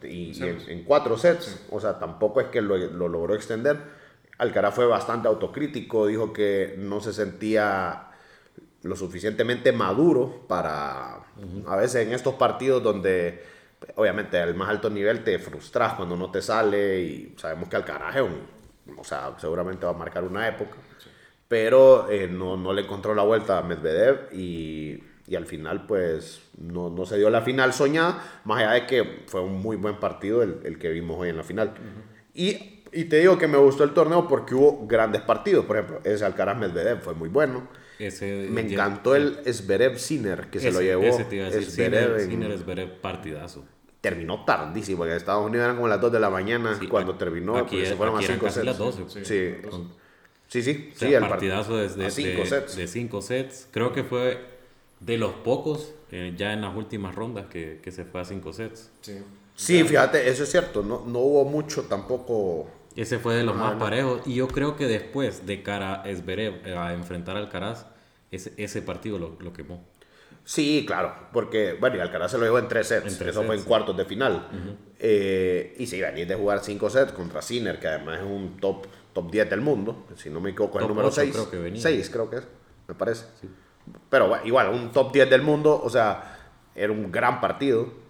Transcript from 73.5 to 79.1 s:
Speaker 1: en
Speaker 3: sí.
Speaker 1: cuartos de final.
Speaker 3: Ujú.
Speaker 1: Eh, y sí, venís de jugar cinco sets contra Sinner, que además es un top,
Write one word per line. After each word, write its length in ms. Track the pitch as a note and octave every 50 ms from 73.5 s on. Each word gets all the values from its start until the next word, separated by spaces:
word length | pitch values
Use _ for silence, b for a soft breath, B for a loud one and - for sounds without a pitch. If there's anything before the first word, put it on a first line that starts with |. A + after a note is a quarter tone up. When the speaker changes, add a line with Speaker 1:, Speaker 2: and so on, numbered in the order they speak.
| A2 G#2
Speaker 1:
en 40 | F#2
Speaker 3:
sí. 40 | -
Speaker 1:
cuartos 300 | A#2 A2 G#2+ - F#2+ F2+
de 80 | F#2+
final. 420 | - G2 G2+ C3+ C3 G2 E2 - -
Speaker 3:
Ujú. 240 | - F#2+ F2+ G2 G#2 - - - - _
Speaker 1:
Eh, 760 | - A2+ G#2+ G#2 G2 G2 F#2+ F#2+ F#2 F#2 F2+ F2+ - - - -
y 80 | -
sí, 160 | F2 F2+ F2+
venís 260 | F#2+ D#2 - D2+ E2+ F2
de 80 | F#2+
jugar 240 | F2+ G2 G2+ G2+ G2 -
cinco 260 | - G#2 G2+ G#2+ G#2
sets 220 | G#2 C3 C#3 -
contra 300 | - - F2+ E2+ - D2+ -
Sinner, 360 | - A2+ B2 A2+ G2 E2 D#2
que 80 | - E2+
además 320 | D#2 D2+ D2 D2+ D#2+ E2
es 60 | F#2+
un 320 | G2 G2+ G2 G2 F2+ F#2 -
top, 300 | - G2 F#2+ - - B B B B B